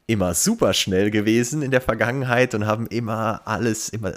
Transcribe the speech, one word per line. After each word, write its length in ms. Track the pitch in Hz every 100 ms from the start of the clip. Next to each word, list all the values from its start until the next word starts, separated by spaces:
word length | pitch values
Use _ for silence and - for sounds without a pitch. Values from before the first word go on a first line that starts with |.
| -
immer 280 | 107 90
super 380 | 90 196 233 107
schnell 380 | 98 - 92 104
gewesen 500 | 107 104 117 120 151
in 80 | 135
der 100 | 127
Vergangenheit 760 | - 117 113 139 127 120 127 107
und 100 | 107
haben 220 | 110 117
immer 540 | 117 110 110 110 -
alles, 440 | - 104 117 110 -
immer 240 | 113 95